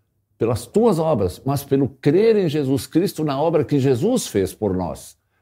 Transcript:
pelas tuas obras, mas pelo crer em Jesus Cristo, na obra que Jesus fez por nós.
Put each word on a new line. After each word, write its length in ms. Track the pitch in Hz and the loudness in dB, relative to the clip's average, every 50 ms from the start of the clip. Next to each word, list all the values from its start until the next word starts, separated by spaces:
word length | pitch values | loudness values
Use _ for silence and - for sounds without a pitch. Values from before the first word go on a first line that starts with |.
| _ _ _ _ _ _ _ | _ _ _ _ _ _ _
pelas 300 | - - 110 123 104 - | -4 -2 -2 -2 -2 -4
tuas 320 | - - 202 226 240 196 156 | -2 0 2 2 4 2 2
obras, 440 | 160 160 156 113 101 87 - - - | 2 0 0 0 0 -2 -4 -6 -6
mas 200 | 135 139 135 - | -4 -4 -4 -2
pelo 240 | - 139 139 139 120 | 0 0 0 0 0
crer 480 | - - - 147 143 180 214 226 220 | -4 -2 0 2 2 4 4 4 2
em 120 | 208 190 165 | 2 2 0
Jesus 380 | 139 151 147 131 139 131 - | -2 -2 -2 0 -2 -2 -2
Cristo, 380 | - - 156 185 202 - - 156 | -2 0 0 0 0 -2 -4 -4
na 160 | 151 135 135 | -4 -2 -2
obra 240 | 147 170 165 160 147 | 0 0 2 0 0
que 140 | - 151 143 | 2 0 2
Jesus 480 | 127 139 135 117 139 214 262 226 - | 2 2 2 2 2 0 0 0 -2
fez 280 | - - 107 95 87 - | -2 -2 -2 -2 -2 -2
por 200 | - 107 101 95 | -4 -2 -2 -2
nós. 420 | 90 90 82 67 - - - - _ _ _ _ _ | -2 -4 -6 -8 -12 -16 -20 -20 _ _ _ _ _